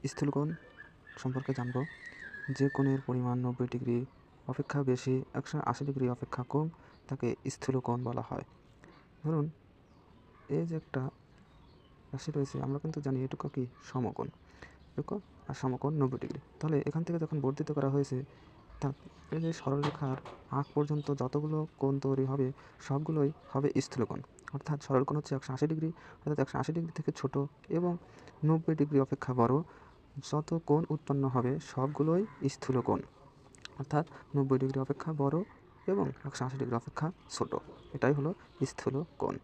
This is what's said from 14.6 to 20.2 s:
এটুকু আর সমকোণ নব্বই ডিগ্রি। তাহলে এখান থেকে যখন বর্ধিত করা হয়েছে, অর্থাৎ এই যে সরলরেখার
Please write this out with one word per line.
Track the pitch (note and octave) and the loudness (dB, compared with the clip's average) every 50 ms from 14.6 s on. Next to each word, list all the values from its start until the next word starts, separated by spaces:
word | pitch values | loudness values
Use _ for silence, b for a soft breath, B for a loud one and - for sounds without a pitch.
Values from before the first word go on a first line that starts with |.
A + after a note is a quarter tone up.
| B B B B B - - | B B B B B -10 -8
এটুকু | - D3 - - G#3 - - - - - - | -6 -4 -4 -4 -6 -6 -10 -20 -20 -8 -8
আর | C#3 | -6
সমকোণ | - - C3 B2+ B2 - C#3+ D#3 D#3 C#3 | -2 0 0 0 2 0 0 2 4 2
নব্বই | B2+ C3 - | 2 2 -2
ডিগ্রি। | - - - C#3 - - - - | -4 -4 -6 -8 -10 -14 -12 -4
তাহলে | - D#3 D#3 C#3+ - | -2 2 2 2 2
এখান | D3 C#3+ D#3+ E3+ | 2 0 -2 -2
থেকে | E3 E3+ E3 | 0 0 -2
যখন | D#3+ D3+ D#3 D3+ | 0 0 -2 0
বর্ধিত | C3+ C3+ C3+ - D#3 D3+ D3+ | 0 0 0 0 -2 -2 0
করা | D3+ C#3 C#3 | 0 2 2
হয়েছে, | C3+ C#3+ C#3 - C3+ B2+ C3+ - B B B B B B - - - - | 4 2 2 2 0 -4 -4 -6 B B B B B B -20 -20 -8 -4
অর্থাৎ | - C#3 C3 - - - - - - - - | -2 -2 -2 -4 -12 -20 -20 -20 -10 -6 -4
এই | D#3+ E3 | -2 0
যে | E3 E3 - | -2 -2 -2
সরলরেখার | - C3+ C3+ C#3+ C#3+ D3 D3+ - D3 C3+ C3 C3+ | 0 0 0 2 2 0 0 -2 -2 -2 -2 -4